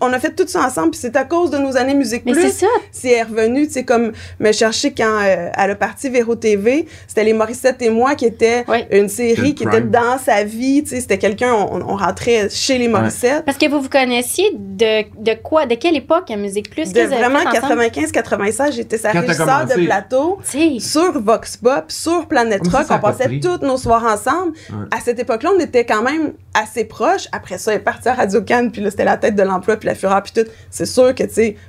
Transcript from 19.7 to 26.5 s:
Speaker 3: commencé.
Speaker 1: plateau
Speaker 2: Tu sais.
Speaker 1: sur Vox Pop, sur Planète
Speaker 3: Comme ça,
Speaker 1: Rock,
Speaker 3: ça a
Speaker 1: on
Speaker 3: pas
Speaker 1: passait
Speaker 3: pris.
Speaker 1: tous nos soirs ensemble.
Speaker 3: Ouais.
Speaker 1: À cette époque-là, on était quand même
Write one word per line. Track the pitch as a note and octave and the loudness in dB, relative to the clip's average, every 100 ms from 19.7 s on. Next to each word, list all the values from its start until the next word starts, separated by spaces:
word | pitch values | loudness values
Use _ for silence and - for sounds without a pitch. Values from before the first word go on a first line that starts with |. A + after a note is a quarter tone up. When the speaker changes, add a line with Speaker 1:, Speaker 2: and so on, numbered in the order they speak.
Speaker 3:
commencé. | A#3+ F3 | 0 2
Speaker 1:
plateau | G3+ - B3+ D#4 G4 - | 0 0 0 0 -2 -6
Speaker 2:
Tu | C4 | 0
sais. | E4 B3 | 0 0
Speaker 1:
sur | - D4+ F4+ C#4+ | -2 0 0 0
Vox | G3+ A3+ - - | 0 0 -2 -2
Pop, | A3+ C#4+ - | 0 0 -4
sur | - D#4 F4 - | -8 -2 -2 0
Planète | C#4 A#3 G3+ | 0 2 0
Speaker 3:
Comme | F3 | 0
ça, | C4 | 0
Speaker 1:
Rock, | D#4 | 0
Speaker 3:
ça | G#3+ | 0
a | |
Speaker 1:
on | |
Speaker 3:
pas | G#3 | 0
Speaker 1:
passait | G#3+ A#3+ | 0 -2
Speaker 3:
pris. | D3 | -2
Speaker 1:
tous | F4 F4+ | -2 -2
nos | C#4 B3+ | -2 -2
soirs | A#3+ A3+ | 0 2
ensemble. | A#3 G#3 A#3 D#4+ F#4 D#4 - | 2 0 0 -2 -4 -8 -12
Speaker 3:
Ouais. | G#2 G3+ | -10 -6
Speaker 1:
À | - | -6
cette | - A#3 | -4 -4
époque-là, | B3 A3+ E4 F#4+ | -2 -2 0 0
on | |
était | D4 B3 A#3+ | 2 0 2
quand | G#3+ | 0
même | A#3+ D#4 D4+ - - | 0 -2 -4 -6 -4